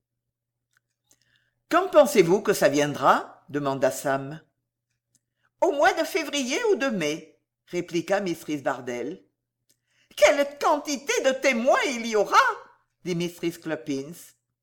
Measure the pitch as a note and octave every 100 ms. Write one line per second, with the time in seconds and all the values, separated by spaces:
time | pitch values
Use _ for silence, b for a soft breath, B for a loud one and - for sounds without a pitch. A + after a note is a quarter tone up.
0 | _ _ _ _ _ _ _ _ _ _
1 | _ _ _ _ _ _ - E4 F#4 D#4+
2 | B3+ G#3+ E3 G#3 G#3+ - D3+ C#3+ D3 C3+
3 | D3 B3 - - - C#3+ C#3+ C3+ C3 -
4 | D3 C3+ C#3 D#3 _ _ _ _ _ _
5 | _ _ _ _ _ - E4+ C#4+ F4+ F4
6 | D#4 F#4+ D4 C#4+ B3 D#4+ A4+ C4 C4+ G#3
7 | D3+ D#3+ - _ _ _ _ F3+ E3+ E3+
8 | E3 G3 F#3+ E3 - D3 C#3 B2+ B2+ A#2+
9 | B2 F#3+ _ _ _ _ _ _ _ b
10 | b - D5 C#4+ C#4+ - F#4+ D4 D4+ C#4
11 | - A#4 C4 C4 C4+ A#3 B3+ G#4+ G4 A#3+
12 | A3+ G#3+ G3 G#4+ A#4+ G#4 - _ _ _
13 | E3+ E3+ F3 - E3+ E3 D#3+ D#3 D#3 C3+
14 | C#3+ E3+ - _ _ _